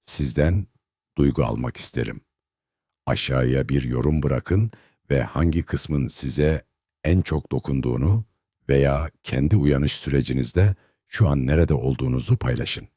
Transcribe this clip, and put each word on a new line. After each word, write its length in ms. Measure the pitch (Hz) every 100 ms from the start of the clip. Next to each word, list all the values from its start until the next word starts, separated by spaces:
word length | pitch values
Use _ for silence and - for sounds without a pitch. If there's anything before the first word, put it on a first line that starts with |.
Sizden 640 | - - 71 60 76 90 95 _ _ _ _ -
duygu 260 | 71 - 60
almak 320 | 57 62 -
isterim. 440 | - - 55 53 _ _ _ _ _ _ _ _ -
Aşağıya 640 | - - 65 64 65 65
bir 140 | 69
yorum 400 | 64 62 67 78
bırakın 480 | 67 65 - 95 110 - _ _ _
ve 140 | 69
hangi 400 | - - 85 80
kısmın 440 | 82 73 - 76 65
size 580 | - 69 69 73 78 - _ _ _
en 180 | 76 90
çok 300 | 82 78 -
dokunduğunu 760 | 65 - 67 64 60 73 104 110 _ _ _ _
veya 400 | 69 69 71 78 _
kendi 320 | - 64 73 107
uyanış 380 | 73 69 71
sürecinizde 840 | - - 69 64 65 60 - 101 98 _ _ _
şu 200 | - 92
an 200 | 71 64
nerede 260 | 76 85
olduğunuzu 640 | 69 64 65 65 64 62 127
paylaşın. 500 | 64 60 - - -